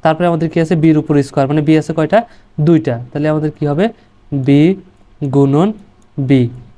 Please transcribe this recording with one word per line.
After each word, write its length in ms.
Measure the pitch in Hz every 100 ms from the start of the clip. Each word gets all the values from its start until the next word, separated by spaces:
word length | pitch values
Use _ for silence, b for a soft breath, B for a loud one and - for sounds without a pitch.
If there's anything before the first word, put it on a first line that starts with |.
তারপরে 220 | 160 156 175
আমাদের 160 | 170 160
কি 40 | 170
আছে? 120 | 160 170
বির 140 | 160 156
উপর 120 | 151 147 139
স্কয়ার, 200 | - 135
মানে 100 | 151 147
বি 60 | 156
আছে 100 | 151 165
কয়টা? 220 | 156 208 233 B B - 151
দুইটা, 280 | 160 160 117 123
তাহলে 180 | 143 151
আমাদের 180 | 156 151 151
কি 60 | 147
হবে? 140 | 143 214 b b _ _ 143 131
বি 140 | 143 156 190 - _ _ _ 143 135
গুণন 340 | 139 143 196 214 - _ _ - 135
বি 120 | 135 120 - -